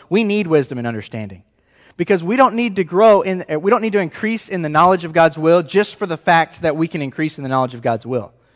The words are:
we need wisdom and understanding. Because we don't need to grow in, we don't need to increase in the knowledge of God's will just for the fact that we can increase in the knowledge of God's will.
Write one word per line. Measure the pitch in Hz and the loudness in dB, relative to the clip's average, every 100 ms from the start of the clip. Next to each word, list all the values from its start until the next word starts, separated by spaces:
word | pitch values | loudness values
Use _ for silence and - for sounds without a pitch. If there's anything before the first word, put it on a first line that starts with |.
| - | -2
we | 196 | 0
need | 214 208 175 | 0 -2 2
wisdom | 156 131 123 | 0 0 -4
and | 117 | -6
understanding. | 110 104 117 104 92 _ _ _ _ _ - | -6 -10 -12 -12 -14 _ _ _ _ _ -8
Because | 170 190 | -2 0
we | 170 254 | 0 2
don't | 262 | 2
need | 226 240 196 | 2 -2 -2
to | |
grow | 165 175 220 202 | -2 4 6 6
in, | 190 185 - 151 | 2 -4 -4 -4
we | 190 | 0
don't | 233 | 0
need | 220 | 0
to | 202 | -2
increase | 170 - 214 226 - | -2 -4 -4 -4 -6
in | 185 | -6
the | 156 | -2
knowledge | 151 175 185 | 2 4 2
of | 165 | 0
God's | 165 165 151 | 2 2 2
will | 160 170 | 2 2
just | 160 190 208 - | 2 0 -2 -4
for | 196 | -8
the | 160 | -4
fact | - 165 156 - | 2 2 2 -2
that | 170 151 | -4 -2
we | 160 | -4
can | 165 | -4
increase | 139 143 156 - | -8 -4 -6 -6
in | |
the | 135 | -4
knowledge | 131 127 | -2 -2
of | 120 | -4
God's | 120 113 120 | -4 -4 -4
will. | 127 101 _ _ | -8 -8 _ _